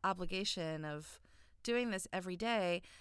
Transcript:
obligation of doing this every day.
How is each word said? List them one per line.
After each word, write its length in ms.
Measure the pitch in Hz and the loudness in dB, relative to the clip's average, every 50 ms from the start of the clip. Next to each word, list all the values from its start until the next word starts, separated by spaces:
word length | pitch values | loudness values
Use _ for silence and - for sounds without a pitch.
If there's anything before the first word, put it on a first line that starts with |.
| - | 0
obligation 800 | 190 190 180 185 - 185 185 202 208 - 185 165 160 160 156 156 | 0 0 2 0 0 0 0 0 0 0 0 -2 -2 -2 -2 -4
of 360 | 151 147 151 156 - - - - - - - - - - - - | -4 -6 -6 -8 -10 -14 -16 -18 -20 -20 -20 -20 -20 -18 -8 -2
doing 280 | - 233 240 247 233 | 2 2 2 2 2
this 160 | 202 190 - - | 0 -2 -2 -2
every 240 | - 190 185 185 180 | -2 -2 -2 -2 -2
day. 460 | 175 220 226 233 220 185 175 175 175 - - - - | 0 0 2 4 4 4 4 2 2 0 -6 -20 -20